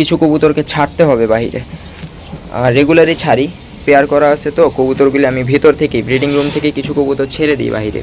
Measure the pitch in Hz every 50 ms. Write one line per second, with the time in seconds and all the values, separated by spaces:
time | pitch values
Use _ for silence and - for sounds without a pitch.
0 | 156 - 170 156 165 151 151 151 151 156 151 151 147 - - 156 143 - - -
1 | 170 147 131 113 113 107 113 113 120 - - 123 120 - - - - - - -
2 | - - - - - - - - - - - 117 123 127 117 135 143 143 165 165
3 | 160 160 165 - - 151 139 120 139 165 - - - - - - - 147 143 139
4 | 143 143 143 143 147 143 147 147 - 151 143 165 165 131 127 - 131 131 131 131
5 | 139 139 135 139 143 131 127 131 127 123 135 143 - 156 139 - 151 143 143 117
6 | 107 117 127 131 143 143 143 143 143 143 - 151 147 151 143 143 135 147 143 147
7 | 143 135 139 135 139 135 - - 151 151 147 123 117 117 113 107 107 107 98 110